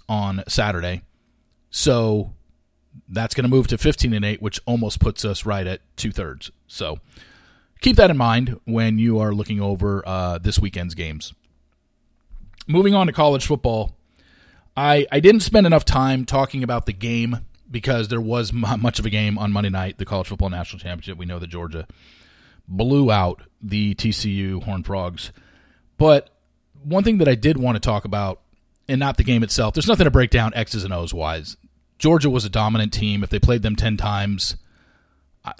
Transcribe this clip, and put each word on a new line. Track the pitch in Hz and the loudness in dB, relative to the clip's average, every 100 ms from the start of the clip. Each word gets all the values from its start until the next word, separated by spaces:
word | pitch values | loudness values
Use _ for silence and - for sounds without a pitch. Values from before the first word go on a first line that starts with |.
| - | -6
on | 107 101 98 - | -4 -2 -6 -4
Saturday. | - 104 92 87 90 - _ _ _ _ _ _ | -2 0 -2 -6 -8 -12 _ _ _ _ _ _
So | - - 120 113 107 101 - _ _ _ _ _ - - | -2 2 2 2 0 -4 -10 _ _ _ _ _ -20 -10
that's | 92 113 | -6 -4
gonna | - 123 | -2 2
move | 131 123 | 2 2
to | 113 | 0
fifteen | 151 143 127 | 0 2 0
and | 107 | 0
eight, | 104 104 | -2 -4
which | 104 - - | -6 -8 -4
almost | 120 110 - | -2 -2 0
puts | 113 - | 0 0
us | 110 98 107 | -4 -4 -4
right | 101 90 | -4 -4
at | 95 _ - | -8 _ -10
two-thirds. | 110 - 76 64 - _ _ | -8 -6 -10 -12 -18 _ _
So | - 82 76 - - - _ _ _ _ - | -10 -10 -10 -14 -20 -20 _ _ _ _ -2
keep | 254 254 | 2 6
that | 190 | 6
in | 143 | 6
mind | 120 117 123 120 | 2 2 0 -4
when | - 113 113 110 | -4 0 2 2
you | 117 110 | 2 2
are | 107 | 0
looking | 104 104 104 | -2 -4 -4
over, | 101 98 101 98 90 | -2 -2 -2 -2 -4
uh, | 92 90 85 | -4 -4 -2
this | 92 - | -2 0
weekend's | 101 92 87 | -2 -2 -8
games. | 85 80 78 - - _ _ _ _ _ _ _ _ _ - - - - | -8 -10 -10 -14 -20 _ _ _ _ _ _ _ _ _ -20 -20 -16 -2
Moving | 165 196 | 2 4
on | 202 175 | 4 2
to | |
college | 147 151 135 - | 4 2 2 0
football, | 143 123 110 104 - _ _ _ _ _ _ _ - | -2 0 -2 -4 -8 _ _ _ _ _ _ _ -2
I, | 147 147 143 | 2 4 4
I | 143 | 6
didn't | 175 220 | 8 8
spend | - 220 185 | 6 4 6
enough | 160 | 6
time | - 139 131 135 | 4 2 2 0
talking | 127 135 135 135 | -2 0 0 -2
about | 127 120 110 | -4 -4 -4
the | |
game | 95 117 117 117 120 - - - | -6 -4 -2 -2 -4 -8 -18 -14
because | 120 135 120 104 | -8 -2 -2 -2
there | 120 | -4
was | 110 120 110 | -2 -2 -2
mu-, | 120 107 113 | -2 -2 -2
much | 117 - | -2 -2
of | 110 | -2
a | |
game | 107 107 107 | -2 -2 -2
on | 104 | -2
Monday | 101 101 | -2 -2
night, | 95 92 - | -4 -6 -8
the | |
College | 95 98 90 | -6 -6 -6
Football | 95 98 | -4 -4
National | 87 85 90 | -4 -10 -12
Championship. | 90 85 98 87 | -12 -12 -12 -12
We | 87 | -10
know | 87 | -10
that | 85 | -10
Georgia | 85 85 80 - - _ _ _ _ _ _ - | -10 -10 -10 -12 -16 _ _ _ _ _ _ -10
blew | 92 117 143 131 | -2 2 4 4
out | 104 90 - - _ | 2 0 -4 -14 _
the | 107 104 104 | -6 -2 -2
T | 98 113 | -2 -2
C | 101 107 | -2 -4
U | 98 95 92 | -4 -4 -6
Horned | 104 95 87 | -6 -6 -6
Frogs. | 98 90 85 - - _ _ _ _ _ - | -6 -6 -10 -14 -18 _ _ _ _ _ 2
But | 156 143 - _ _ _ _ _ | 6 6 4 _ _ _ _ _
one | 143 185 | -2 0
thing | 214 208 | 2 4
that | 147 | 4
I | |
did | 120 143 147 | 4 2 0
want | 123 107 | 0 0
to | |
talk | - 107 | -2 -4
about, | 98 101 98 92 _ _ _ _ - | -4 -6 -6 -8 _ _ _ _ -6
and | 135 | -2
not | 139 - | -2 0
the | |
game | 107 120 | 2 2
itself, | 113 - 110 | 2 0 0
there's | - 185 | 0 2
nothing | 214 | 4
to | 165 | 6
break | 131 123 | 6 4
down | 123 113 | 4 2
X's | 117 107 110 | -2 -6 -6
and | 95 | -6
O's | 87 85 | -6 -6
wise. | 90 78 80 76 - _ _ _ - | -6 -6 -6 -10 -18 _ _ _ -2
Georgia | 156 165 135 | 4 4 4
was | 123 | 0
a | 107 | 0
dominant | 110 107 110 104 | 0 0 2 0
team. | - 107 101 | -2 -2 -2
If | 104 | -2
they | 104 | 2
played | - 120 | 4 4
them | 107 107 | 0 -2
ten | 117 104 | -2 -2
times, | 104 101 101 98 - - - _ _ _ _ _ _ _ | -2 -2 -2 -4 -6 -8 -14 _ _ _ _ _ _ _
uh, | - - | -16 -8